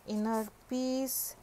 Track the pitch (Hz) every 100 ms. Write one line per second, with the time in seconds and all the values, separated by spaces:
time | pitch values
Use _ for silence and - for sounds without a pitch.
0 | - 214 214 220 214 - - 254 254 262
1 | 262 - - -